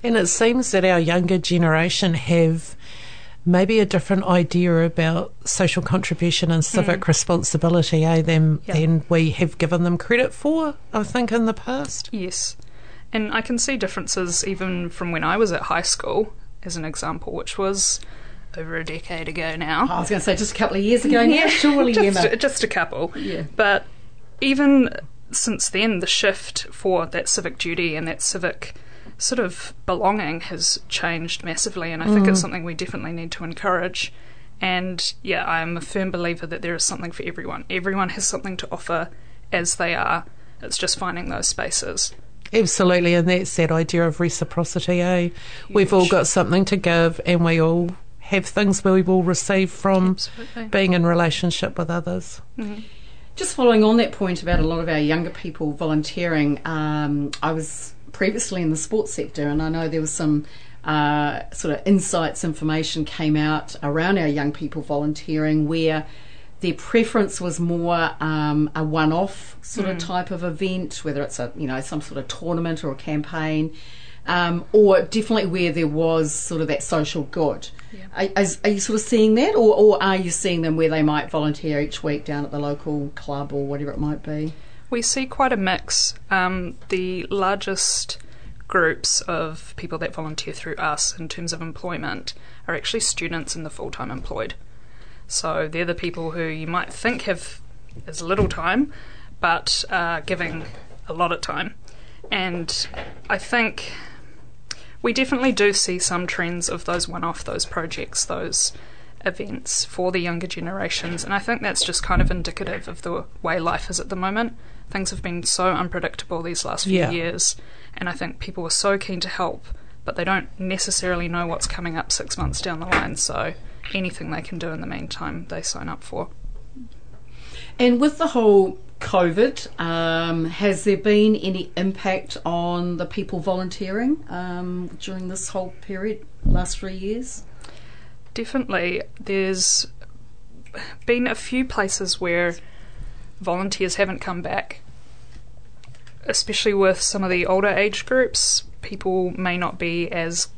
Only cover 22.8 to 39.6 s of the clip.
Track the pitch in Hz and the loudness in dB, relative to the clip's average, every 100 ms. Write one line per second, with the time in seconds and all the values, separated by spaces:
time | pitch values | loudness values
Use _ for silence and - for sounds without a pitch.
22.8 | 165 123 165 - 277 165 156 - 208 196 | -2 -2 -4 -4 -4 -4 -6 2 4 4
23.8 | - - - - - - 269 269 285 277 | 2 -12 -12 -12 -12 -2 2 6 8 8
24.8 | 247 - - - - - - 196 - 190 | 6 2 -10 -12 -6 -2 -2 0 -2 2
25.8 | 226 196 185 - 208 196 - - - - | 2 2 2 2 4 2 -4 -6 -6 -4
26.8 | 196 180 165 - - - 175 - 175 170 | 2 2 2 -2 0 0 -2 -4 -4 0
27.8 | 170 156 160 - - 190 175 - - - | 0 -2 -4 -2 -2 0 -2 -4 -10 -10
28.8 | - - - - - 247 190 175 - - | -12 -12 -12 -4 0 2 0 -2 -12 -8
29.8 | - 180 196 214 160 165 - 180 165 - | -4 2 2 2 0 -4 -6 -2 0 0
30.8 | - - 170 165 165 - 175 160 - 185 | -2 -2 -2 -2 -4 -6 -4 -2 -2 -2
31.8 | 165 160 165 208 190 190 160 180 170 170 | -6 -2 4 6 8 6 2 -4 -6 -6
32.8 | 180 - 160 165 165 - 170 165 202 180 | -6 -6 -6 -6 -8 -8 -8 -4 0 0
33.8 | 180 - - - - - - - 185 180 | 0 -4 -6 -8 -14 -14 -12 -4 0 0
34.8 | 185 175 - - 190 175 - 165 165 170 | -2 -4 -4 -4 -2 -2 0 0 0 -4
35.8 | - 202 190 180 170 170 165 165 170 170 | -4 -2 -2 -2 -2 -4 -6 -6 -4 -2
36.8 | - - 170 - - 170 175 - - 185 | -2 -2 -8 -8 -8 -8 -8 -8 -4 -4
37.8 | 180 196 180 - 190 - 196 185 - 175 | -2 0 -2 0 -2 -2 -6 -8 -6 -8
38.8 | - 127 170 - - - - 180 | -4 -4 -4 -8 -12 -12 -4 -2